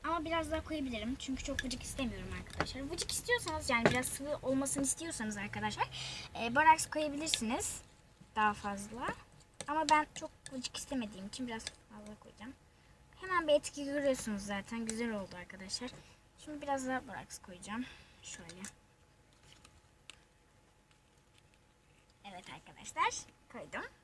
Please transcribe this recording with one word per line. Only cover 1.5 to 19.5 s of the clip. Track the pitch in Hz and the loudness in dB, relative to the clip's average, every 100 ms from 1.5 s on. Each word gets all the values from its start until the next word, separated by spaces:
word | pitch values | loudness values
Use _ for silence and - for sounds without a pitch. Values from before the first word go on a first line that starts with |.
| 262 269 | -2 -2
vıcık | 247 | -6
istemiyorum | - - 254 202 185 180 | -6 -4 -4 -4 -6 -6
arkadaşlar. | 180 - - 262 277 | -8 -2 -2 -2 -6
Vıcık | 339 - | -4 -2
istiyorsanız, | - - 480 349 311 - | -4 2 2 2 -2 2
yani | 233 233 | 4 6
biraz | 254 254 | 4 0
sıvı | - 277 294 | -4 -4 -2
olmasını | 254 269 277 277 | 2 2 2 0
istiyorsanız | 269 - 330 - 214 208 | 0 0 -4 -4 -4 -2
arkadaşlar, | 202 208 214 - 523 - - - - - | -4 -2 -2 0 -2 -2 -8 -8 -8 -4
e, | 233 254 | 2 8
boraks | 311 311 - | 10 8 6
koyabilirsiniz | 302 302 285 320 - 220 262 - - - - - - - - | 0 0 0 0 0 2 0 -2 -6 -12 -20 -20 -20 -6 2
daha | 214 | 4
fazla. | 208 208 202 202 226 285 - - - - - - | 2 -4 -6 -8 -6 -4 -6 -12 -20 -20 -12 -2
Ama | 302 302 | 2 6
ben | 302 302 - | 6 6 -6
çok | 320 - - | -12 -12 -10
vıcık | 262 - - | -8 -6 -8
istemediğim | - 269 214 185 196 | -4 -2 -2 -6 -10
için | - 247 | -6 -4
biraz | 226 - | -4 -6
fazla | - - 214 214 214 | -12 -18 -16 -14 -16
koyacağım. | 226 - 220 269 - - - - - - | -18 -12 -12 -12 -20 -20 -20 -20 -20 -14
Hemen | 370 359 320 | 4 4 8
bir | |
etki | 294 - - 277 | 6 6 -4 0
görüyorsunuz | 285 277 262 - 208 | 4 4 4 2 -2
zaten. | 202 202 196 226 226 | -2 -4 -2 -4 -2
Güzel | 220 233 | -2 0
oldu | 208 185 175 | -2 -4 -10
arkadaşlar. | - 190 190 - 247 - - - - - - | -12 -12 -6 -6 -6 -12 -20 -20 -20 -18 -12
Şimdi | 302 | -8
biraz | 285 277 254 | -2 0 0
daha | 254 254 | -2 -2
boraks | 185 - - | -10 -10 -14
koyacağım. | - 180 190 220 254 - - - | -14 -14 -6 -4 -4 -10 -20 -18
Şöyle. | - - 170 175 202 - - - - - - - - | -14 -14 -14 -12 -12 -14 -20 -20 -20 -20 -20 -20 -20